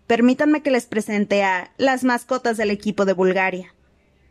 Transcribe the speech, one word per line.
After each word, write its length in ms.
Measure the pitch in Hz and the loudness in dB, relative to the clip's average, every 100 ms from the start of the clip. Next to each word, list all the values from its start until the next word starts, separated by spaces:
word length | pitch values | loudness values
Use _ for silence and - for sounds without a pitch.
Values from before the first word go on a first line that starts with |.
| - | -2
permítanme 560 | 233 247 262 302 302 | 2 4 4 2 2
que 80 | 294 | 0
les 160 | 247 - | -2 -2
presente 560 | 214 208 208 202 202 | -6 -4 -2 0 0
a 300 | 196 185 185 - | 0 -2 -6 -2
las 280 | 269 254 | 0 0
mascotas 520 | 254 240 - 254 247 220 | 0 -2 -2 -4 -2 -2
del 140 | 208 | -2
equipo 340 | 202 214 202 | -4 -4 -2
de 100 | 196 | 0
Bulgaria. 600 | 185 190 185 190 180 180 _ _ _ _ _ _ | 2 2 0 -2 -4 -12 _ _ _ _ _ _